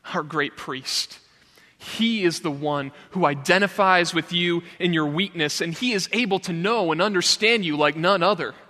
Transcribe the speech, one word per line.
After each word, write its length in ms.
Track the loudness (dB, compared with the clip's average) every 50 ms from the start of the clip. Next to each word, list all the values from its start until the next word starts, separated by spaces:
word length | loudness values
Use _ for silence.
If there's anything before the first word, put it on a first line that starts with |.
| _ -6 -6
our 80 | -6
great 340 | -6 -4 -4 -4 -4 -4 -6
priest. 600 | -12 -10 -10 -10 -8 -6 -4 -4 -4 -4 -6 -12 -20 _ _ _ _ _ _ _ -20 -20 _ _
He 460 | _ -16 -14 -4 0 0 0 2 2
is 160 | 2 2 0 0
the 100 | -4 -6
one 440 | -6 -2 -2 -2 -2 -2 -4 -6 -12 -16 -20 -8
who 160 | -2 0 2
identifies 880 | 2 0 0 2 2 4 4 4 0 2 2 4 4 6 4 2 2 -2
with 180 | -4 -4 -2
you 300 | -2 -2 0 0 0 -2 -4 -8 -8 -2
in 140 | -2 0
your 140 | 2 2 0
weakness, 540 | 0 -2 -2 -4 -4 -2 -4 -2 -2 -2 -4
and 140 | -4 -4 -4
he 180 | -4 -2 -2
is 160 | 0 -2 -2 -2
able 260 | -2 -2 0 0 -2 -2
to 140 | -2 -4
know 400 | -4 -2 0 0 0 0 0 0
and 100 | 2 2
understand 640 | 2 2 2 0 2 2 0 2 4 2 2 2 0
you 120 | -2 2
like 200 | 2 2 2 2
none 260 | 2 2 2 4 4
other. 320 | 4 2 2 0 -4 -8 -10 -14 -20